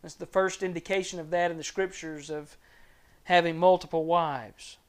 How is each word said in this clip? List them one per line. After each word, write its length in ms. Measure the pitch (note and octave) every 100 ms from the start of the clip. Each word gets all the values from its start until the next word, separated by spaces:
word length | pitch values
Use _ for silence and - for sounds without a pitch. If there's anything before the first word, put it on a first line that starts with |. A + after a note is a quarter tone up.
That's 120 | -
the 120 | - E3+
first 360 | F#3+ F#3+ -
indication 580 | F#3 E3+ - G3 F#3 F#3
of 100 | D#3
that 200 | F3 F3
in 60 | E3
the 80 |
Scriptures, 640 | D3 - F#3+ - D#3+ D#3 C#3+
of 300 | D3+ D3 - _ _ - _ _ _
having 340 | - F3+ E3+ D#3+
multiple 460 | F#3 F3+ - E3
wives. 720 | D#3+ E3+ D#3+ C#3 G#2+ - - -